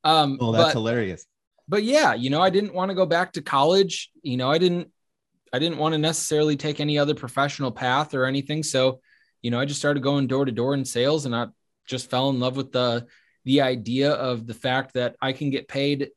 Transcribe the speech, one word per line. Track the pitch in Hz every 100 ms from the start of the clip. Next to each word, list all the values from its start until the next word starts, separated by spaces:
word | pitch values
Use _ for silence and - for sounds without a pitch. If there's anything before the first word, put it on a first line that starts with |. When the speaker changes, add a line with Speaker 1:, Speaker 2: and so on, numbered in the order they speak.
Speaker 1:
Um, | 156 160 143 135
Speaker 2:
Oh, | 117
that's | 110 165
Speaker 1:
but, |
Speaker 2:
hilarious. | 131 110 120 98 85 - _ _ _ -
Speaker 1:
but | 202
yeah, | 220 294 262
you | 113 127
know, | 147
I | 190
didn't | 185 202
wanna | 180 190
go | 185 185
back | 170 180
to | -
college. | - 139 151 190 196 - - _
You | 143 127
know, | 127
I | 160
didn't, | 180 175 160 _ _ _ _ _ _
I | 127
didn't | 165 143
wanna | 156 156
necessarily | 156 156 - 151 151 143
take | 156 143
any | 151 147
other | 143
professional | 131 127 - 143 - 131
path | 110 127 135 156
or | 139
anything. | 127 139 139 151
So, | 151 131 131 127 _ _ _ _
you | 120
know, | 120
I |
just | 139 143
started | 143 143
going | 135 143 131
door | 131
to | 139
door | 110 127
in | 139
sales, | 131 120 131 156
and | 135
I | 117 113 _ _ _ -
just | 131 -
fell | 127 135
in | 131
love | 127 131
with | 135
the, | 127 123 117 120 _ _ _ 127
the | 139
idea | 135 127 107 127 143
of | 143 131 120 113
the |
fact | 110 131 127 131
that | 127 123 -
I | 135
can | 131 143
get | 135 -
paid | 139 143 143 139